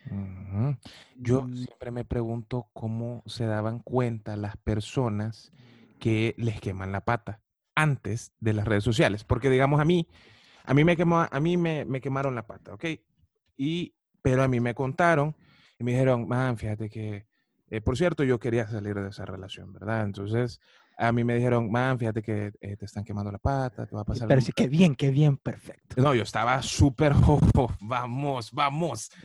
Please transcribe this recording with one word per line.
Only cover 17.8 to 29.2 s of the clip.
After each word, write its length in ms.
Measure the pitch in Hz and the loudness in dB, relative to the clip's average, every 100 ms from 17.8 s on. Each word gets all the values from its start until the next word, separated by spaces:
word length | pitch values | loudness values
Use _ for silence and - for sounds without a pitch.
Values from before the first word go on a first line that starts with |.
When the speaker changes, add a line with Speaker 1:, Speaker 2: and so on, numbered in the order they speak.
Speaker 1:
por 160 | 107 127 | -2 0
cierto, 260 | 175 160 | 0 2
yo 140 | 139 120 | 2 2
quería 280 | 127 117 107 | 0 -2 -2
salir 260 | 113 101 | -6 -6
de 140 | 101 98 | -6 -6
esa 160 | 98 92 | -8 -12
relación, 460 | 95 95 - 92 | -12 -14 -16 -18
¿verdad?". 320 | 98 101 113 | -12 -4 -2
Entonces, 560 | 104 98 101 113 123 - _ _ _ - | -2 -4 -2 0 -2 -6 _ _ _ -2
a 140 | 117 | 0
mí 120 | 117 | 2
me 100 | 120 120 | 2 2
dijeron, 340 | 123 120 117 | 2 2 2
"Man, 280 | 120 131 127 | 0 0 0
fíjate 240 | 117 110 | -2 -4
que, 300 | 110 107 104 101 | -4 -4 -4 -10
eh, 160 | 101 101 | -12 -12
te 80 | 98 | -10
están 180 | - | -10
quemando 260 | 98 101 101 | -8 -6 -6
la 80 | 101 | -4
pata, 480 | 139 139 131 - 113 | -2 0 -2 -6 -10
te 80 | |
va 60 | 110 | -8
a 20 | |
pasar 240 | 104 110 113 | -6 -4 2
Speaker 3:
Pero 100 | 135 | 2
Speaker 1:
algo". 60 | 127 | 2
Speaker 3:
sí, 60 | - | 0
qué 120 | 147 | 0
bien, 260 | 151 185 | 6 4
qué 160 | 131 143 | 4 0
bien, 260 | 135 151 139 | 4 4 2
perfecto. 640 | - - - - _ - | -4 -10 -14 -20 _ 0
Speaker 1:
No, 140 | 139 | 4
yo 80 | 123 | 4
estaba 400 | 104 110 117 131 | 0 -2 0 0
súper, 500 | - - 143 - 151 | -2 4 4 6 4
<laughs> 180 | 139 - | 6 6
"Oh, 80 | 147 - - | 6 6 4
oh, 140 | 120 - | 2 -2
vamos, 720 | 104 123 123 127 143 131 107 | -6 -4 -4 -4 -4 -4 -6
vamos". 580 | 143 143 147 170 113 - - | -2 -2 0 -2 -4 -10 -16